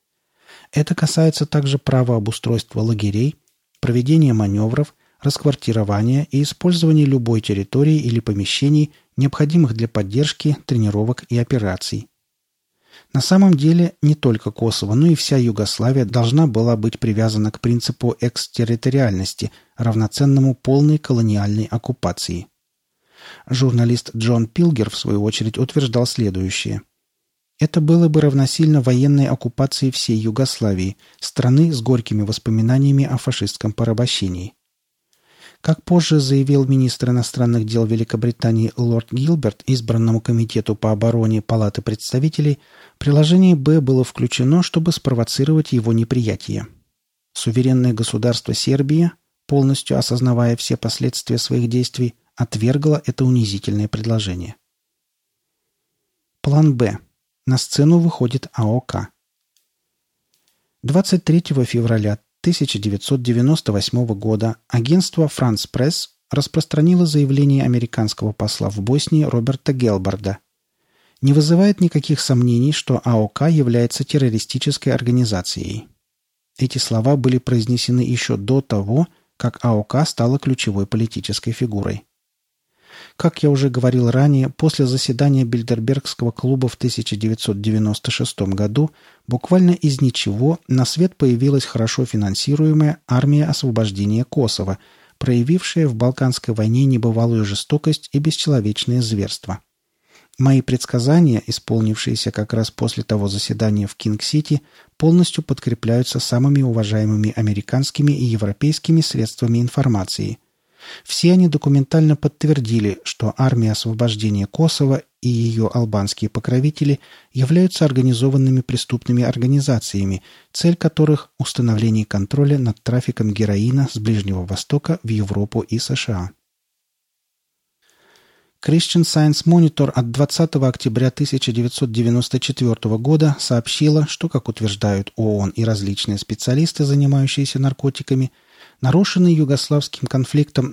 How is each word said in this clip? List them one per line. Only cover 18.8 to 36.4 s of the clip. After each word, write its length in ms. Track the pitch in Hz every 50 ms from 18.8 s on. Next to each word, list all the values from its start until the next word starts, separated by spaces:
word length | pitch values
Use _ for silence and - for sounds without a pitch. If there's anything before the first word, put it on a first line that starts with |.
| - 131 131 139 131 110 95 92 95 - - - 107 107 _ - _ _ _ -
равноценному 760 | 117 117 107 110 110 107 - - 143 139 135 135 131 135 120
полной 460 | _ - 131 135 143 147 151 151 151
колониальной 640 | _ - 131 117 113 110 104 104 101 101 104 110 107
оккупации. 800 | - - 117 - - 127 _ - 90 87 - - - 87 87 - _ _ _ _ _ _ _ _ _ _ _ _ _ _ _ - - - - - -
Журналист 600 | 127 123 135 127 120 120 117 117 120 120 - - -
Джон 300 | 113 113 120 120 113 113
Пилгер, 460 | 113 - 170 175 170 151 113 104 -
в 60 | - -
свою 260 | - - 101 101 104
очередь, 340 | 110 - - 110 110 - -
утверждал 480 | 127 - - 151 139 123 113 123 123
следующее. 800 | - - - 113 101 92 92 95 92 - - - 110 - 101 - _ _ _ _ _ _ _ _ _ _ _ _ _ _ -
Это 220 | 156 - - 165
было 280 | 151 156 165 170 170 160
бы 120 | 151 156
равносильно 580 | 151 147 135 139 135 131 - - 160 156 151 143
военной 460 | 120 131 127 123 135 143 143 139 135
оккупации 640 | - - - - 117 - - 135 135 - - 135 131
всей 280 | - - - - 113 110
Югославии, 800 | 107 113 107 127 135 131 - - 117 104 95 92 92 95 98 _ _ _ _ _
страны 540 | - - - - 127 123 131 147 165 165 151
с 80 | 120
горькими 400 | 113 127 127 117 113 - 107 107
воспоминаниями 840 | 104 101 107 - - 117 110 110 110 117 127 135 139 143 139 139 139
о 120 | 131 131 117
фашистском 560 | - 131 123 - 107 98 - - - 107 -
порабощении. 800 | - 113 117 110 113 123 120 - - 101 95 90 90 92 101 _ _ _ _ _ _ _ _ _ _ _ _ _ _ _ _ _ _ - - _ _
Как 200 | - - 160 - -
позже 340 | - 175 175 156 - 156 151
заявил 460 | 135 131 139 135